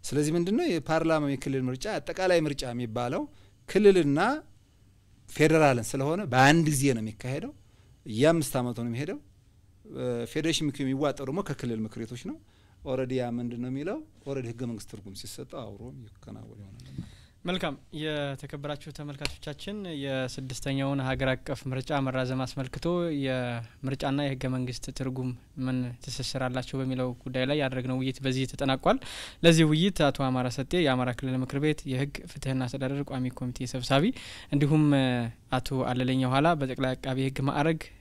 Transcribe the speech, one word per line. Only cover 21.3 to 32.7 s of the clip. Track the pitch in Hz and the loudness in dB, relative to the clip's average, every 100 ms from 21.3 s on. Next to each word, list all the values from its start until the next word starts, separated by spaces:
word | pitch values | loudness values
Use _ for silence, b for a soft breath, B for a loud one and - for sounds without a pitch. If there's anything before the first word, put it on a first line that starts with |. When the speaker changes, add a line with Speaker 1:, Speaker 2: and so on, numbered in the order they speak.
Speaker 2:
አቀፍ | 131 - 135 | 0 -2 -8
ምርጫ | 135 131 123 147 | -4 -6 -2 0
መራዘም | 135 127 127 131 | 0 0 -2 -2
አስመልክቶ | 127 - 131 - 165 175 170 147 | -4 -4 -6 -4 -2 0 0 0
የምርጫና | 135 127 123 120 117 - 131 135 143 139 | 0 -2 -2 -4 -8 -8 -6 -2 0 0
የህገ | 143 131 131 | 0 -2 -2
መንግስት | 127 127 123 - | -2 -4 -6 -10
ትርጉም | 135 131 131 127 123 - - | -6 -6 -4 -4 -6 -12 -8
ምን | 127 127 123 120 | -4 -2 -4 -8
ትስስር | - 123 127 131 | -10 -8 -6 -2
አላቸው | 127 127 123 135 | -2 -2 -4 -4
በሚለው | 131 127 127 123 | -2 -2 -2 -4
ጉዳይ | - 127 127 | -6 -2 0
ላይ | 151 | 2
ያደረግነው | 135 131 127 131 | 0 -2 -2 -2
ውይይት | 131 131 | -2 -2
በዚህ | 135 131 131 | 0 0 -2
ተጠናቋል። | - 139 135 - 247 B B B B | -2 0 2 4 2 B B B B
ለዚህ | 170 165 156 | 8 8 8
ውይይት | 156 185 - | 6 4 4
አቶ | 147 - | 2 4
አማራ | 135 127 127 | 0 2 0
ሰጤ | 120 127 175 | -2 -2 2
የአማራ | 156 127 123 | 4 4 2
ክልል | 120 131 131 | -2 -2 -2
ምክር | 127 143 | -2 -2
ቤት | 151 147 - | 0 -2 -2
የህግ | 127 143 - - | -2 -2 -6 -14
ፍትህና | - 135 131 | -8 -4 -2
አስተዳደር | 123 | -2